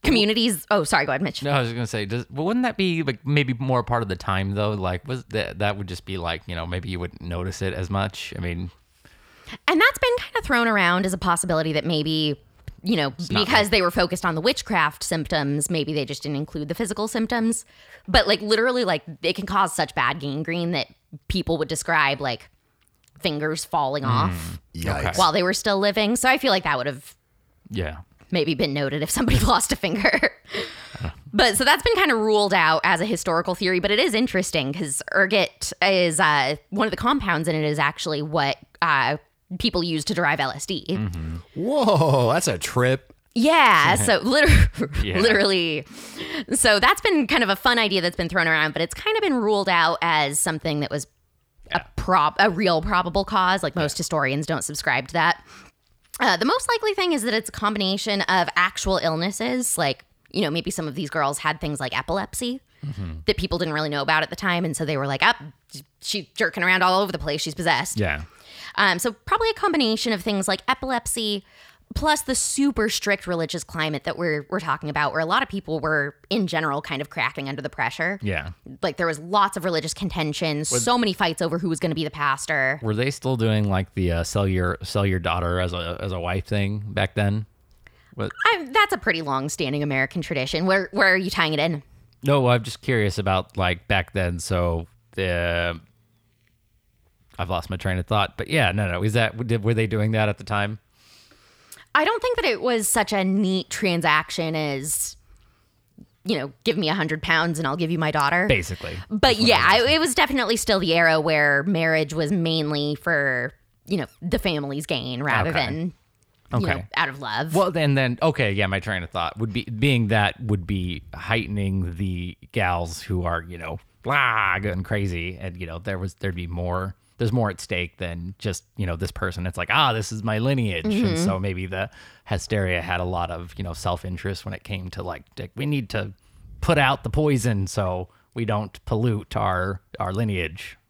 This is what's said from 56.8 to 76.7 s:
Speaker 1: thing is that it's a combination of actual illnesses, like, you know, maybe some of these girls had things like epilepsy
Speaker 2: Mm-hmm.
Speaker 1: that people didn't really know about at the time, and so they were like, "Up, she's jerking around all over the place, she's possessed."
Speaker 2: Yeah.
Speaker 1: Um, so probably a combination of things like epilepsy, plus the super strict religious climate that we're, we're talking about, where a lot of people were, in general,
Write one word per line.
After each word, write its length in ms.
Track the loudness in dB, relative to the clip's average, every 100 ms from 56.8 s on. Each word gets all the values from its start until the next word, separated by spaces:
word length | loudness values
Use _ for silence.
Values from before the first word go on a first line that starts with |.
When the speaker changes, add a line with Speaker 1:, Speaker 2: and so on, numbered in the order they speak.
| 0
Speaker 1:
thing 180 | 0 0
is 100 | 0
that 100 | 0
it's 140 | -2 -4
a 40 |
combination 680 | -4 -2 0 0 -2 -2 -2
of 260 | 2 2 2
actual 440 | 2 0 0 0 0
illnesses, 800 | 2 0 -2 -2 -4 -2 -2 0
like, 280 | 0 -2 -10 _ _
you 120 | -2
know, 80 | 0
maybe 200 | -2 -4
some 160 | -6 -6
of 60 |
these 160 | -6 -4
girls 280 | 0 -2 0
had 220 | -2 -2
things 200 | -4 -4
like 160 | -4 -4
epilepsy 640 | -2 -4 -4 -6 -6 -6 _ _ -12
Speaker 2:
Mm-hmm. 260 | -8 -10 -6 -2
Speaker 1:
that 100 | -2
people 180 | -2 -2
didn't 140 | -2
really 160 | -2 -2
know 140 | -2
about 200 | 2 2
at 60 | 0
the 60 | -4
time, 280 | -2 0 0
and 100 | -2
so 80 |
they 140 | -2 -2
were 80 | -2
like, 160 | 2
"Up, 140 | 4 2 -6 -20 _ -20 -20 _
she's 240 | -6 -6 -6
jerking 280 | -2 -2 0
around 200 | 2 4
all 180 | 6 4
over 100 | 2
the 60 | -2
place, 220 | -4 -2
she's 140 | -4
possessed." 440 | -2 2 2 0 0
Speaker 2:
Yeah. 260 | 0 -2 -6 -16 -20 -18 -10
Speaker 1:
Um, 240 | 2 2 2
so 140 | -2
probably 360 | -4 -2 0 0
a 60 |
combination 580 | 0 2 2 2 2 0
of 80 | -2
things 260 | 0 0 0
like 140 | -2 -2
epilepsy, 800 | -4 -2 -4 -2 -4 -2 -4 -8 -20 -20 _ _
plus 260 | -2 2 0
the 120 | 0
super 560 | -2 0 2 2 2 0
strict 360 | 0 0 0 0
religious 380 | -2 -2 -4
climate 400 | -8 -4 -2 -2
that 140 | -6 -4
we're, 280 | -2 -2 -2
we're 100 | -6
talking 300 | -2 -4 -2
about, 220 | 0 0
where 80 | 0
a 20 |
lot 180 | 0 0
of 60 | -2
people 320 | -6 -4 -4
were, 340 | 0 0 0 -6 _
in 180 | -2 0
general, 360 | 0 0